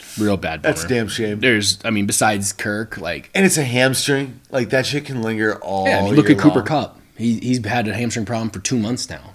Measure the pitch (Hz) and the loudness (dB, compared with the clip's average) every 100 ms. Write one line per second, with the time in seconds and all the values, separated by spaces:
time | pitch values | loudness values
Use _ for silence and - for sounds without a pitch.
0 | - - 104 95 85 80 - 147 85 120 | -12 -2 0 0 -2 -2 -2 -2 0 0
1 | 107 107 107 104 127 110 101 98 117 107 | -2 -4 -4 0 4 4 2 -2 0 0
2 | 101 - 110 104 101 - 107 104 113 - | 0 2 2 2 -4 -6 -4 -4 -6 -8
3 | 82 76 - 190 190 160 131 123 131 127 | -6 -8 -4 2 2 2 0 2 2 2
4 | - 139 139 120 - 135 113 135 131 143 | 0 0 -2 -10 -6 -4 0 0 0 -4
5 | 147 131 110 110 107 98 - 95 95 95 | -4 -4 -2 0 0 -2 -4 -2 0 2
6 | 98 139 - 147 147 139 110 151 104 - | 4 4 6 6 6 4 0 -2 -2 -10
7 | - - 117 110 120 127 101 120 107 101 | -20 -4 -2 0 0 -2 0 -2 -2 -2
8 | 120 120 104 117 113 95 - 127 107 123 | -4 -4 -4 -4 -4 -6 -2 0 0 -4
9 | - 80 - | -6 -12 -16